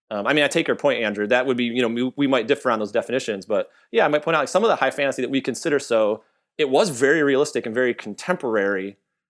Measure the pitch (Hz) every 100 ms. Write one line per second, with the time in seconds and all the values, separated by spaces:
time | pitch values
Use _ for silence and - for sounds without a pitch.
0 | - 107 107 147 143 170 156 113 143 135
1 | 110 101 104 123 131 123 120 117 120 117
2 | 127 - 139 135 113 139 131 113 104 113
3 | - 123 - 101 92 104 - _ _ 226
4 | 170 151 156 160 135 185 226 170 135 131
5 | 139 127 123 135 127 117 170 147 - 117
6 | 107 110 _ _ _ - 147 131 208 123
7 | 135 160 143 135 143 123 117 113 127 117
8 | - 101 - 180 127 110 98 98 98 101
9 | _ _ _